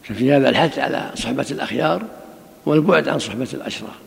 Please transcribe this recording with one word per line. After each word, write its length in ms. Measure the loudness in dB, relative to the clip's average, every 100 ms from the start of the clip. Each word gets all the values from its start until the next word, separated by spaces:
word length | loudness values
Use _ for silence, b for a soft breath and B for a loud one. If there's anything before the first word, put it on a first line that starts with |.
ففي 300 | -10 0 4
هذا 160 | 6 6
الحث 300 | 4 2 0
على 320 | -2 -4 -6 -8
صحبة 300 | -6 -4 -4
الأخيار 540 | -6 -4 0 0 0 -4 -14 -20 -20 -20 -8 2
والبعد 420 | 2 4 2 2
عن 120 | -4
صحبة 280 | -4 -6 -6
الأشرار. 420 | -8 -10 -10 -12 -16